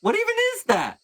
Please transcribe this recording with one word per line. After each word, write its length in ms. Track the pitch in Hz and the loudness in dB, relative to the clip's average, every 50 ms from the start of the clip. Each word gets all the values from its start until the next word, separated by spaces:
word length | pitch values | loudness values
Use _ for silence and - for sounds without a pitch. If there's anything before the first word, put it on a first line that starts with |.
What 140 | - 196 - | 0 0 0
even 200 | 403 466 453 466 440 494 508 508 | 0 0 0 0 0 0 0 -2
is 100 | 415 - | -4 0
that? 340 | - 233 - 135 110 - _ | 0 0 0 0 -4 -8 _